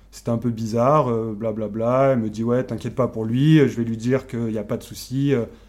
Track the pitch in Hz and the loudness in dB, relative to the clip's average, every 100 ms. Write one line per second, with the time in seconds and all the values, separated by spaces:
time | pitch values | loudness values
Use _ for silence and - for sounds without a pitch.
0 | - - - 117 123 110 113 117 123 151 | -20 -12 -4 -2 -2 -2 -2 0 4 4
1 | 127 117 113 104 113 110 107 110 117 131 | 2 0 -2 -4 -4 -4 -6 -2 0 4
2 | 135 131 107 104 113 123 127 113 120 - | 4 2 0 -2 0 0 -2 -6 -6 -2
3 | 120 110 110 123 147 156 131 117 113 110 | -2 -2 -2 2 6 6 6 2 -4 -2
4 | 117 127 - 120 113 110 104 110 - 110 | 0 -2 -2 -6 -4 -4 -4 -8 -8 -16
5 | - 131 139 127 113 - | -8 -2 0 0 -2 -10